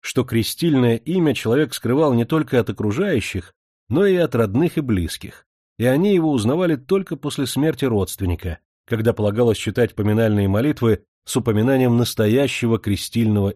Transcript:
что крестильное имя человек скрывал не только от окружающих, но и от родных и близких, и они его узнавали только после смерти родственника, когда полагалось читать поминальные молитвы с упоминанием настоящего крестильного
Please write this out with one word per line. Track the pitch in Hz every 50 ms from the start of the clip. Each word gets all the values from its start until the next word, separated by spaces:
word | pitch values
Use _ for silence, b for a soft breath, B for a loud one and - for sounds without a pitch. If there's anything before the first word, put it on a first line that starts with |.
что | - - - - 120
крестильное | 123 113 113 110 - - - 165 170 151 131 123 123 117
имя | 117 - 143 175 190 170 151 131
человек | - - 110 117 139 156 123 -
скрывал | - - 113 120 143 160 147 127
не | 117 117
только | 113 160 160 151 - - 123
от | 110 -
окружающих, | 107 - - 107 101 127 190 202 175 117 95 - - 95 - - - _ _ _ _ _ _ -
но | 113 147 202
и | 202 190
от | 180 170 147 -
родных | 117 117 104 95 120 170 165 -
и | - 151
близких, | 127 110 92 85 78 - - - - - - - _ _ _ _ _ _ -
и | 110
они | 123 131 143 180 208 202
его | 180 160 160
узнавали | 147 127 101 110 135 170 185 175 160
только | 131 127 - 190 196 190 - 170
после | 143 - 147 - - 143
смерти | 131 - 131 143 160 156 - -
родственника, | 131 117 104 95 - - - 98 90 87 85 - 90 82 - _ _ _ _ _
когда | - 117 110 110 117 113
полагалось | - 107 104 101 110 123 117 107
читать | - - - 98 - 120 107 -
поминальные | - 104 104 104 107 113 110 104 104 101 98
молитвы | 95 104 120 151 151 - 123 113 107 98 - _ _ _ _
с | - -
упоминанием | 127 123 - 110 104 110 127 135 131 127 123 120
настоящего | 117 120 - - - 110 107 110 131 143 131 - - - 117 113 107
крестильного | - - 101 95 - - - 117 117 110 104 104 98 98 104